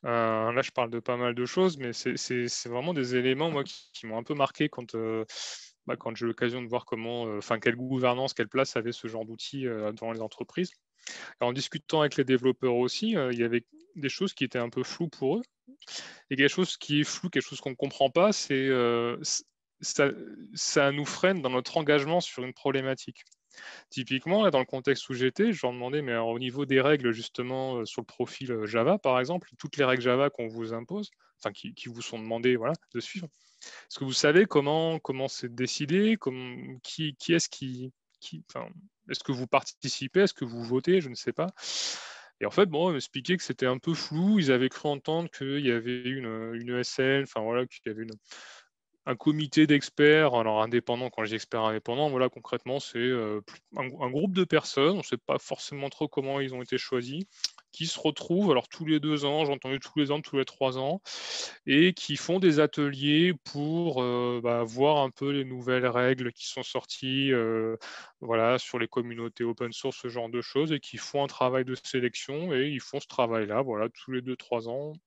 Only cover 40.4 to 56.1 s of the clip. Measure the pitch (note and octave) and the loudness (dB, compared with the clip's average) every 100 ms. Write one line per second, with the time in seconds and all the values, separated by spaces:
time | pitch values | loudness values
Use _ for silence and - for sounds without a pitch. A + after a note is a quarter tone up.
40.4 | B2+ A#2 A#2 B2+ C3 F#3 D3 A#2+ - A#2 | -8 -6 -2 0 4 2 2 -6 -6 -2
41.4 | E3+ - - - - - - - - _ | -4 -6 -10 -6 -6 -8 -12 -16 -20 _
42.4 | G#2 - G3 D3+ F3+ D3+ - - B2 F3+ | -2 4 4 4 2 0 -4 -8 -2 -2
43.4 | - C3 B2+ C3 - E3 - D3+ F#3 G#3+ | 0 -2 0 0 0 -4 -2 0 4 4
44.4 | D3 B2+ C3 - D3+ C#3+ - D#3+ E3+ - | 6 6 4 0 -4 -2 0 -2 -2 -6
45.4 | C3+ C#3 C#3 A#2 A2+ B2 B2 C3+ A#2+ A2 | -4 0 2 2 0 -6 -4 -6 -6 -6
46.4 | A2+ A#2 A#2+ B2 B2 - C3 C#3 C3+ - | -6 -8 -4 -4 -4 0 2 2 0 -4
47.4 | A2 A#2+ B2 - - G#2+ A2+ A2 _ - | -2 0 -2 -6 -10 -8 -10 -12 _ -20
48.4 | - - _ _ _ _ - B2+ - D3+ | -20 -20 _ _ _ _ -6 0 2 2
49.4 | D3+ - D3+ D3 - - D3 D#3 D3+ B2 | 2 6 8 6 4 6 8 8 6 4
50.4 | A2 G#2+ A2 A#2+ A2+ A#2+ B2+ - A2 A2 | 2 2 4 2 2 -2 -2 -4 -2 -4
51.4 | - A#2+ A2 A2 - A#2+ D3 C3 B2+ - | -4 -2 0 0 -2 0 0 2 0 -2
52.4 | - B2 - C3+ - A#2+ B2 B2+ A2 G#2+ | -6 -6 -4 -6 -4 -2 0 0 -2 -4
53.4 | G#2 - _ G#3 C3 D3+ C3 C3+ G3 F#3 | -8 -20 _ -8 -8 -4 -4 0 0 2
54.4 | F3+ D#3 - - C#3+ G3 - B2 - C#3 | 2 2 0 2 2 2 -2 -6 -2 -4
55.4 | - C#3+ - D3 C#3 - D3+ | -2 -10 -8 -8 -8 -4 -4